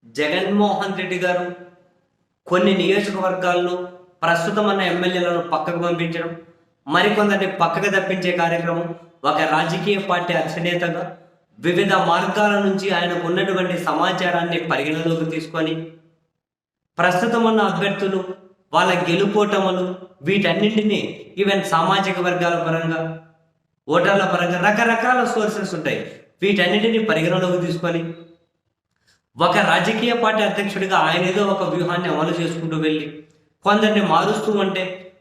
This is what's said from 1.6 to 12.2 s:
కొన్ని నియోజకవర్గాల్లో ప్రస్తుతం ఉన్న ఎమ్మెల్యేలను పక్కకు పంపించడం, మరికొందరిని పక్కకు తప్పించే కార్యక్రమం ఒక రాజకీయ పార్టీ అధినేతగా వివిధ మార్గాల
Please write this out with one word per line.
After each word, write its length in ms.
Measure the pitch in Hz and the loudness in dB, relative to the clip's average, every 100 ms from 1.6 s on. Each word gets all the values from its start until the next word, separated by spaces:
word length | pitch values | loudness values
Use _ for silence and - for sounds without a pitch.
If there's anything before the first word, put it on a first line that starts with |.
| - - _ _ _ _ _ _ - | -18 -20 _ _ _ _ _ _ 0
కొన్ని 260 | 180 202 185 | 2 4 2
నియోజకవర్గాల్లో 960 | 170 196 202 190 185 180 180 180 175 180 180 - - _ | 2 2 0 -2 -2 0 0 0 0 -4 -8 -14 -20 _
ప్రస్తుతం 440 | 160 170 165 208 208 | 0 0 0 0 0
ఉన్న 120 | 196 | 0
ఎమ్మెల్యేలను 600 | 185 175 180 180 175 170 | 0 0 0 0 0 -2
పక్కకు 380 | - - - 170 | -2 -2 -2 -2
పంపించడం, 520 | 175 165 170 165 165 - - _ _ _ - | -2 -2 -2 -4 -6 -10 -16 _ _ _ -2
మరికొందరిని 600 | 165 202 208 208 196 185 | 2 2 2 2 2 0
పక్కకు 380 | - 165 - 196 | 0 0 0 0
తప్పించే 420 | 190 185 185 175 | 0 0 -2 0
కార్యక్రమం 640 | 175 170 165 165 170 170 - - _ | 0 0 0 -2 -2 -4 -10 -16 _
ఒక 160 | 139 151 | -2 0
రాజకీయ 560 | 156 160 165 170 202 202 | 2 0 0 -2 0 -2
పార్టీ 360 | - 175 175 | 0 -2 0
అధినేతగా 840 | 165 156 170 175 175 170 165 - - - _ _ - | -2 -2 -4 -2 -2 -2 -4 -8 -12 -20 _ _ -4
వివిధ 340 | 147 175 202 | 0 2 2
మార్గాల 600 | 190 170 170 | 2 4 2